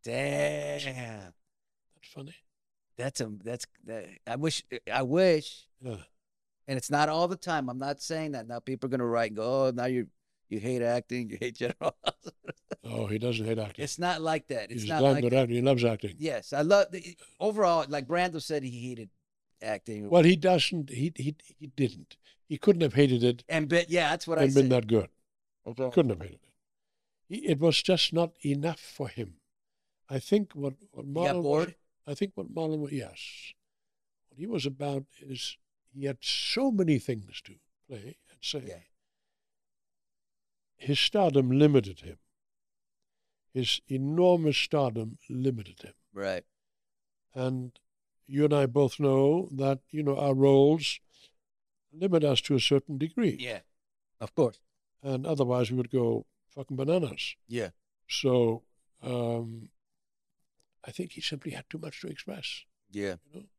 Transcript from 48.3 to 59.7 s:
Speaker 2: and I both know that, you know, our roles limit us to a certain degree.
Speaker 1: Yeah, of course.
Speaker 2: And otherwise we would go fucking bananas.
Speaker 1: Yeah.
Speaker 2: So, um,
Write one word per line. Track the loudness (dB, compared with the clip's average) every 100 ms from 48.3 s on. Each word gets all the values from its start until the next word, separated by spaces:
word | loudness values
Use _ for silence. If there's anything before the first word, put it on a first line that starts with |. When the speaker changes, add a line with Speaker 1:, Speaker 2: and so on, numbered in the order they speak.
| 2
Speaker 2:
and | 4
I | 4 4
both | 4 2 4
know | 4 6 6 4 -2
that, | -2 -2 -2 _
you | -4
know, | -2 0
our | 2
roles | 6 8 10 8 6 0 -6 _ _ -20 _ _ _ _ _ _
limit | -4 2 4
us | 4 2
to | 2 2
a |
certain | 4 2 2 -4
degree. | -4 2 0 0
Speaker 1:
Yeah, | -6 -8 _ _ _ _ _ _
of | -6
course. | 0 0 0 _ _ _ _
Speaker 2:
And | -6 -6 -4
otherwise | 0 2 2 2
we | 0
would | 0
go | 0 2 0 -4 _ _
fucking | -16 -10 -4
bananas. | 0 0 -2 -6 -10 -12 _
Speaker 1:
Yeah. | -6 -6 _ _ _ -10
Speaker 2:
So, | -2 2 4 2 0 _ _ _ _
um, | -8 -4 -4 -4 -6 -12 -18